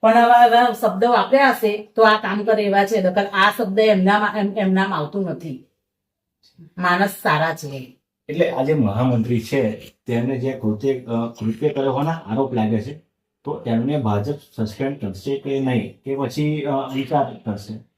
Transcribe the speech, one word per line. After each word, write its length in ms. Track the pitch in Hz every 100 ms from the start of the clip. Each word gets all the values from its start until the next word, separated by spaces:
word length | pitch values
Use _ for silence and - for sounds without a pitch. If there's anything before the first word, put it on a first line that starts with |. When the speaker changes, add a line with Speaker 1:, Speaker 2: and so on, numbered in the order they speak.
Speaker 1:
પણ 160 | 220 233
હવે, 400 | 233 240 240 233
હવે 160 | 247 208
શબ્દ 240 | 214 190 233
વાપર્યા 440 | 240 - - 254
હશે 400 | - 220 208 - -
તો 80 |
આ 140 | 220 214
કામ 260 | 196 208
કરે 200 | 208 214
એવા 220 | 208 196 202
છે. 160 | 220
નકર 240 | 185 185 196
આ 260 | 190 202 208
શબ્દ 220 | 208 196
એમના 400 | 220 196 185 208
મા-, 200 | 208 214
એમ-, 180 | 202 202
એમનામાં 420 | 190 190 185 160
આવતું 240 | 147 202
નથી. 420 | 185 - 160 127 _ _ _ _ _ _ _ _ _ _ 160 -
માણસ 320 | 175 180 196
સારા 440 | - - 151 160
છે. 460 | 160 147 135 127 _ _ _ -
Speaker 2:
એટલે 200 | 147 165
આ 140 | 131
જે 100 | 135
મહામંત્રી 680 | 156 110 101 127 120 110 120
છે 300 | - 139 117 110 - _ -
તેમને 320 | 117 127 131
જે 120 | 131
કૃત્ય, 480 | 131 110 107 135 131
અ, 260 | 113 117 117 -
કૃત્ય 300 | 110 110 151
કર્યો 220 | 135 135
હોવાના 200 | 131 151
આરોપ 420 | 165 101 113 131
લાગે 280 | 123 110 110
છે, 120 | 117 151 _ _ _ _
તો 160 | - 151
તેમને 400 | 123 113 131 147
ભાજપ 680 | 113 104 104 143 _ - 107
સસ્પેન્ડ 340 | - 135 143
કરશે 380 | 104 95 - 139
કે 220 | 143 135
નહીં, 420 | 135 123 98 -
કે 140 | - 139
પછી, 460 | 131 - 151 151
અ, 100 | 143 135 131
વિચાર 400 | 135 127 123 113 - 117
કરશે? 280 | 98 - 110 -